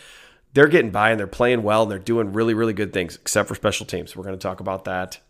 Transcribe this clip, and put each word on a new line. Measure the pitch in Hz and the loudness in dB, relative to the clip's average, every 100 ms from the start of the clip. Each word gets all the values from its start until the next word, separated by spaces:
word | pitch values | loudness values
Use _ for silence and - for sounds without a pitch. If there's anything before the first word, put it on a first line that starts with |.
| - - - _ _ | -20 -20 -20 _ _
they're | 131 151 | 6 6
getting | 165 113 | 6 2
by | 101 107 | 2 2
and | 113 | 2
they're | 95 | -2
playing | - 120 123 | 0 2 2
well | 104 107 | 2 2
and | 110 | 2
they're | 98 | -2
doing | 92 117 107 | -2 -2 0
really, | 101 113 | 0 0
really | 110 113 | 2 0
good | 101 101 | -2 -4
things, | 98 87 - | -2 -4 -6
except | - - 101 | -4 0 0
for | 98 | -2
special | 107 95 104 | -2 -2 -6
teams. | 90 - - | -10 -10 -12
We're | |
gonna | 95 95 | -10 -8
talk | 95 92 | -8 -8
about | 95 95 95 | -6 -8 -6
that | 92 92 - _ | -6 -6 -10 _